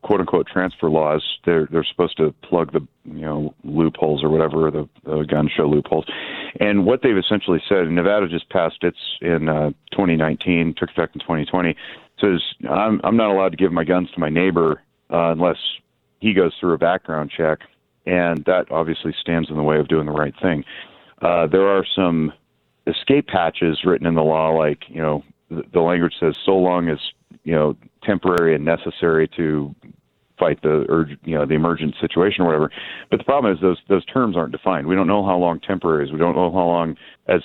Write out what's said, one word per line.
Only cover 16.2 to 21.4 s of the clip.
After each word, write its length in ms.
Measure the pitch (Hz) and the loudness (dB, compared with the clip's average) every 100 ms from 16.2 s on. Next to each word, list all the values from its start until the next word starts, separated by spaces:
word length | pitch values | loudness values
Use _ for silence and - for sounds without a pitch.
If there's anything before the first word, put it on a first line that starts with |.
he 120 | 110 | 0
goes 200 | 95 87 - | 2 2 0
through 140 | 92 | -2
a 40 | 80 | 2
background 520 | 85 92 - 80 73 - | 2 0 -4 -6 -6 -2
check." 240 | 80 78 - _ _ _ - | -2 -2 -6 _ _ _ -2
And 380 | 90 87 82 | 0 0 -2
that 260 | 73 92 - | 0 0 0
obviously 440 | 78 82 80 80 76 | -2 -2 -4 -6 -8
stands 300 | - 85 80 | -2 -2 -2
in 60 | 78 | -2
the 60 | |
way 160 | 76 78 | 0 2
of 100 | 71 | 2
doing 180 | 80 76 | 0 0
the 60 | |
right 220 | 76 73 - | -2 -4 -2
thing. 240 | 92 78 67 - - - - _ | -2 -2 -6 -16 -20 -20 -20 _
Uh, 260 | 90 87 | 0 2